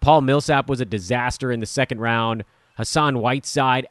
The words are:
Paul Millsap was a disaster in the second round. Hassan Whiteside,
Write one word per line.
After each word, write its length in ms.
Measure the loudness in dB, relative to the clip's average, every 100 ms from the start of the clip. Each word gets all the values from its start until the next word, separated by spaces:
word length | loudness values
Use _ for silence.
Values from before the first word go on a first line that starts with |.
Paul 200 | 4 4
Millsap 480 | 6 2 2 0 0
was 120 | -4
a 40 |
disaster 640 | -4 -6 -4 -2 -2 -4 -4
in 100 | -4
the 60 | -4
second 320 | -4 -2 -2
round. 460 | -2 0 0 -2 -8 _ _ -8
Hassan 420 | -4 0 2 2
Whiteside, 680 | 0 -2 -2 0 2 2 0